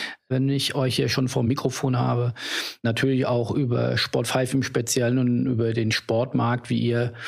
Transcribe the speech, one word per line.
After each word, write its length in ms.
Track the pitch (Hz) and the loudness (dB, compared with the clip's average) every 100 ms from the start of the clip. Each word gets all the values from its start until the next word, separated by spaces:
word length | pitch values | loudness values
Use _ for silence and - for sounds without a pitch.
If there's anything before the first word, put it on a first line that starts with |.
| - - - | -6 -10 -4
wenn 200 | 131 135 | 0 2
ich 260 | 139 - 147 | 0 0 0
euch 220 | 131 117 | 0 0
hier 100 | 127 | 0
schon 220 | - 127 | 0 0
vor 120 | 131 | 2
dem 60 | 117 | 2
Mikrofon 500 | 131 131 - 135 127 | 2 -2 -2 0 0
habe, 360 | 127 120 120 113 - - - - | 0 0 0 -4 -6 -6 -6 -4
natürlich 420 | 117 113 135 131 135 | -2 0 2 2 2
auch 260 | 123 113 | 0 0
über 440 | 147 131 120 120 120 | 0 0 0 0 0
Sport 320 | - 127 117 | 0 -2 0
five 260 | 135 127 | 0 0
im 80 | 135 | 0
Speziellen 580 | 120 - 117 131 120 127 | 0 -2 -2 0 2 2
und 260 | 123 120 131 | 2 2 2
über 260 | 113 113 | 0 0
den 220 | 113 110 | 0 0
Sportmarkt, 760 | 110 - 113 123 127 117 120 - | -2 0 0 0 0 2 0 -2
wie 100 | 117 | -2
ihr 340 | 117 120 120 117 | 0 0 -2 -4